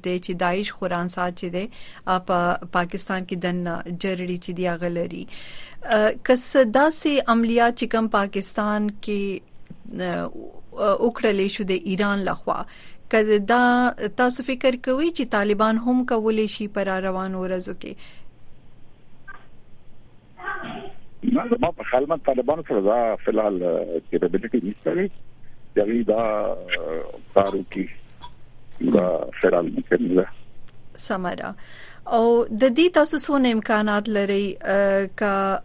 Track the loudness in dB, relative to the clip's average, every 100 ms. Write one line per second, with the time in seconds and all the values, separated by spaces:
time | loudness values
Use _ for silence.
0 | -4 -4 -4 -2 0 0 -4 -4 -4 -2
1 | -2 -2 -4 -4 -6 -4 -6 -10 -16 -8
2 | -2 0 2 2 2 0 -2 -2 -2 -4
3 | -4 -6 -4 -4 -2 -2 -4 -6 -6 -6
4 | -4 -4 -4 -6 -6 -4 -2 -2 -2 -2
5 | -4 -6 -10 -12 -12 -12 -12 -8 2 4
6 | 4 2 2 4 4 4 6 6 6 4
7 | 2 2 4 4 4 4 4 2 0 0
8 | 2 2 0 -2 -4 -2 0 0 -2 -4
9 | -4 -2 -2 -6 -10 -16 -16 -14 -10 -6
10 | -4 -4 -6 -8 -12 -14 -12 -2 2 4
11 | 2 2 2 2 0 -2 -2 -2 0 0
12 | 2 0 -2 -2 -2 -4 -6 -14 -16 -14
13 | 0 2 4 4 4 4 6 4 2 0
14 | -4 0 2 0 -4 0 0 0 0 0
15 | 0 -2 0 0 2 2 2 2 2 2
16 | 2 2 2 2 0 -2 -6 -2 -2 0
17 | 0 -2 -2 -4 -4 -4 -6 -8 -10 -12
18 | -14 -14 -14 -14 -14 -14 -16 -16 -16 -16
19 | -16 -16 -14 -16 -16 -18 -16 -16 -14 -14
20 | -16 -20 -20 -12 -8 -8 -8 -10 -10 -10
21 | -12 -6 2 2 2 2 2 0 0 2
22 | 2 0 2 2 2 0 0 2 4 4
23 | 4 0 0 2 2 2 0 0 0 -4
24 | -2 0 2 0 0 -2 -2 -4 -2 0
25 | 0 -4 -12 -12 -12 -12 -2 0 2 2
26 | 2 2 2 0 -2 -4 -6 -6 -4 -6
27 | -6 -12 0 4 4 2 -4 -6 -6 -8
28 | -14 -16 -16 -16 -16 -16 -12 -4 4 4
29 | 4 0 -4 0 4 4 2 -2 0 2
30 | 4 2 2 -2 -12 -10 -12 -12 -14 -10
31 | -6 -4 -4 -6 -8 -10 -14 -16 -16 -14
32 | -2 2 6 4 2 4 4 6 6 6
33 | 4 2 2 4 4 2 2 2 2 0
34 | 0 0 2 0 -2 -4 0 2 4 2
35 | 0 -2 0 0 0 -2